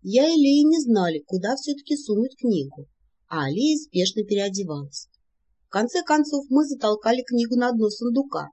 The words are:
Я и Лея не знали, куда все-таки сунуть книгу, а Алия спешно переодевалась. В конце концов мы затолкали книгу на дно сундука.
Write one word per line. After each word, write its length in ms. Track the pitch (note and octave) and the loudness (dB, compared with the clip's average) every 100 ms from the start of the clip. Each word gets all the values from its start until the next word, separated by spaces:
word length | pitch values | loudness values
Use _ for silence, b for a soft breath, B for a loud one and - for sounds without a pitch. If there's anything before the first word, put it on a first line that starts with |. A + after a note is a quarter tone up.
Я 280 | F#3 A3+ D4+ | 2 2 4
и 80 | E4 | 6
Лея 280 | C#4 C#4+ | 6 6
не 160 | D4+ D#4+ | 6 4
знали, 380 | C4 A3 F3 D#3+ - | 4 2 2 -2 -4
куда 300 | F#3 G3 C4+ | -4 -2 -4
все-таки 400 | - C#4+ - D4 | -4 -8 -4 -6
сунуть 400 | - G#3 B3+ _ | -2 -2 -2 _
книгу, 500 | B3 F#3+ C#3 - C#3+ _ _ _ _ | -2 -2 -4 -12 -20 _ _ _ _
а 200 | E3 C#3 | -6 -4
Алия 300 | E3 C#4+ D4+ | 0 0 0
спешно 460 | - F3+ F3+ - | -2 -2 -2 -2
переодевалась. 880 | G#3 G3+ G3+ F#3+ F#3 D3 C#3+ - - _ _ _ _ _ _ | -2 -2 -2 -6 -8 -8 -10 -14 -20 _ _ _ _ _ _
В 20 | |
конце 340 | G3 D#4+ F4+ | -4 -2 -4
концов 400 | F4 D4+ D4 C#4+ C#4 | 0 0 0 -2 0
мы 160 | C4 | 0
затолкали 580 | D4 C4+ G#3+ G#3+ A3+ B3 | 0 -2 -2 0 0 -2
книгу 340 | B3 A#3+ A#3 B3 | 0 -2 0 0
на 160 | B3 | 0
дно 180 | A#3 G#3+ | 0 0
сундука. 600 | G#3 A#3+ A#3+ C#4 D#3+ D3 | -2 -2 -2 -2 -6 -10